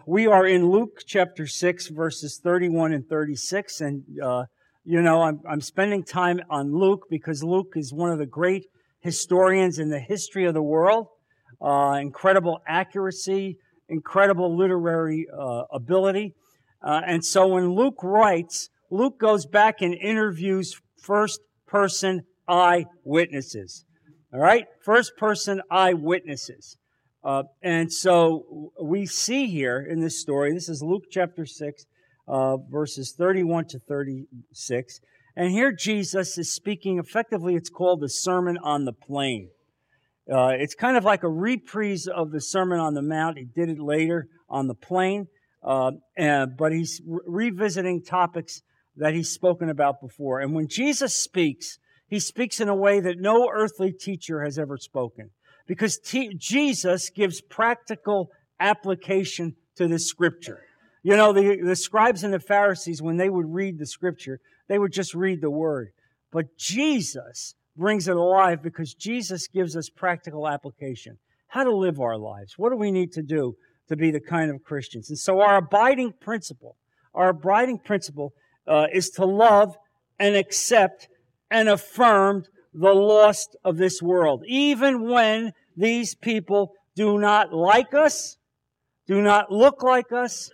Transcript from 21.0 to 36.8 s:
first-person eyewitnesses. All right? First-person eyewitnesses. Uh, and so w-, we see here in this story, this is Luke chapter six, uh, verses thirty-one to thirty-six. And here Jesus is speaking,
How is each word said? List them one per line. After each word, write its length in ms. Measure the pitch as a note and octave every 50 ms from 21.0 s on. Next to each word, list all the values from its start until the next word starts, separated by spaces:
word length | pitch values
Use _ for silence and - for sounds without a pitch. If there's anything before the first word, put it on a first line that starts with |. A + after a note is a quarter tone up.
first-person 1200 | - - G3+ G#3 G#3+ G#3 - - _ _ _ _ _ - - G#3 G3 F#3+ - - G3 F#3+ F#3 F3 - _ _ _ -
eyewitnesses. 1400 | - F3+ F3+ F3+ F3 F3 F3 D3+ - _ _ - C3+ D3 E3 F3 E3+ C#3+ C#3 B2+ - - G#2+ F#2+ F2+ - - _ _ _ _ _ _ _ _ _ _ B2+
All 60 | C3
right? 260 | D3 F3+ A3 A#3+ - - _ _
First-person 800 | - G3+ A3 A#3 A3+ - - - A3 G#3+ G#3 - - G3+ G3 G3 - -
eyewitnesses. 1080 | E3+ F#3+ F#3+ F#3 F3+ E3 D3 E3 F3+ F#3 - D3 C#3+ B2 - - - - - - - _ _ _ _ _ _ _ _ _
Uh, 200 | - C#3 C#3 C#3 C3+ - _ _
and 320 | - F3+ E3+ E3 E3 E3
so 540 | - - - F#3+ F3 E3+ E3+ E3 E3 D3+ - -
w-, 220 | - - D3+ - _ -
we 240 | E3+ D3 F3 G3+ G3+
see 420 | E3+ - - - - B3 C#4 C#4
here 320 | A3+ F3 D3+ C3+ B2 A#2+ C3
in 220 | C#3 C3 E3 D#3+
this 180 | D#3+ D#3+ D#3+ -
story, 360 | - - C#3 C#3 C#3+ C#3+ D#3+
this 160 | F3+ E3 E3+
is 120 | D#3+ C3+
Luke 220 | D3 D#3+ F#3 G3+ - -
chapter 340 | - F#3 F3+ E3+ F3 E3+ D#3
six, 400 | C3+ - - D3+ D3 C#3+ _ - _ _ _ _ _ _ _ _
uh, 300 | - C3+ C3+ C3 C3+ C3+
verses 560 | C3+ C3+ - C3+ D3+ D3+ C#3+ - C#3 C3 -
thirty-one 540 | - - F3 F#3 F#3+ F#3+ F3+ E3 E3+ E3+ E3
to 120 | E3 - B2+
thirty-six. 1200 | _ - D3 C#3+ C#3+ C3+ C3+ C3 C3+ - B2+ A#2+ - _ _ - - - B2 B2 B2 - - - _ _ _ _ _ _ -
And 140 | F3+ F3 F3+
here 200 | F#3 A3 B3+ C#4
Jesus 680 | G#3 E3+ - G3+ G#3+ G#3 G3 F3 - F#3+ F3+ F#3 - F3
is 120 | D#3+ -
speaking, 480 | - - - G3+ G#3 -